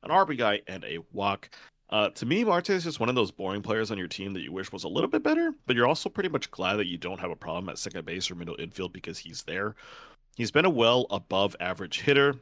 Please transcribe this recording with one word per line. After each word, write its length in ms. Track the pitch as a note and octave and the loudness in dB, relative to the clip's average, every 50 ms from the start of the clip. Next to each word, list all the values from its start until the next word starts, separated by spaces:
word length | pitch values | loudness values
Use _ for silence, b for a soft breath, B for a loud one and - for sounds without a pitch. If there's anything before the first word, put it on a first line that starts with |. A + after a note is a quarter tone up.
| - | -4
an 80 | - | 2
R 140 | D#3+ F#3 F#3+ | 4 4 4
B 160 | D#3+ D3 B2 A#2+ | 4 2 2 4
I, 180 | G#2 G#2 G#2 - | 4 2 2 -2
and 160 | - F#2+ F#2 - | -8 -12 -10 -8
a 140 | A1 D#2+ E2+ - _ - | -8 -8 -8 -10 _ -4
walk. 360 | G2+ G2 G2+ G2 - - - B B B B B _ _ - | 0 0 0 0 -2 -6 -16 B B B B B _ _ -2
Uh, 200 | - G#2+ G#2 G2 | 2 2 2 2
to 160 | - - - | 0 -2 -2
me, 180 | A#2+ E3 G#3+ A#3+ | 0 2 2 4
Marte 280 | A3 E3+ F3 F3 - | 4 2 2 2 0
is 120 | G3 F#3 E3 | 0 0 0
just 160 | E3+ D3+ - | -4 -2 -2
one 80 | A#2 | 0
of 80 | A#2+ B2+ | 2 2
those 160 | B2+ G#2+ F2 | 2 2 0
boring 300 | - - G2 F#2 G2 G#2 | -2 -6 -4 -4 -4 -4
players 280 | G2 A2 G#2+ A2 A2 G2+ | -2 0 0 0 0 -2
on 80 | A2 | -4
your 120 | G2 F2+ E2 | -6 -6 -6
team 240 | - - F#2+ G2 G2 | -6 -8 -6 -6 -6
that 80 | F#2 | -6
you 100 | C2 B1 | -8 -6
wish 220 | E2+ F#2+ F#2+ - - | -6 -8 -8 -8 -8
was 100 | F#2 - | -8 -6
a 60 | D#2 | -4
little 200 | F2+ - - C4+ | -2 0 0 2
bit 140 | - - - | 0 2 2
better, 300 | D4+ D#4 E4 E4+ E4 D4+ - - | 2 2 2 2 0 -2 -6 -2
but 100 | - B2+ | 0 4
you're 100 | A#2 A#2+ | 4 6
also 220 | B2+ D#3+ - - - | 4 4 2 -2 -6
pretty 180 | - - F#3+ | -4 -4 -4
much 240 | F3+ D3+ - - - | -2 -2 -4 -4 -6
glad 240 | - - F#2 F#2 G2+ | -8 -4 -2 0 0
that 120 | G#2+ G2 | 0 0
you 100 | F2+ F2 | -2 -4
don't 240 | E2+ - F2+ F#2+ E2+ | -6 -6 -6 -6 -4
have 100 | F2+ F2+ | -6 -6
a 40 | D#2+ | -6
problem 320 | - - E2+ D#2+ F2 F#2+ F2+ | -6 -8 -6 -6 -6 -6 -8
at 80 | - | -8
second 260 | - - - - F#2 D#2+ | -8 -8 -8 -8 -8 -8
base 240 | E2+ F2 F#2 F2+ - | -8 -6 -4 -4 -6
or 60 | F2+ | -6
middle 220 | F2 E2+ E2 - - | -6 -10 -10 -8 -8
infield 320 | E2 E2+ - - F#2 F2 | -10 -10 -8 -8 -8 -8
because 260 | - F#2 - E2+ E2 | -8 -10 -12 -10 -10
he's 260 | - - E2 - - - | -10 -12 -14 -14 -12 -10
there. 300 | - E2 F#2+ G2+ G#2+ G#2+ B B B B B B B B B _ _ - | -6 -4 -2 -4 -4 -6 B B B B B B B B B _ _ -6
He's 160 | - A#2+ G#2 | -4 -4 0
been 140 | - D3 E3+ | 2 4 4
a 40 | F#3+ | 4
well 380 | D#3 A#2 A2+ A#2 A#2+ B2+ B2 - | 4 6 6 6 6 4 2 0
above 440 | G2+ F2+ - - F#2+ F#2+ G2+ G2 E2+ - | -2 -4 -2 0 2 2 2 2 0 -2
average 400 | F2+ F#2 F#2 F2 F#2+ E2 - - | -4 -4 -4 -4 -6 -6 -6 -2
hitter 320 | - C#3+ C#3 C#3 C#3 C#3+ C3+ B2 | 2 4 6 6 6 4 2 0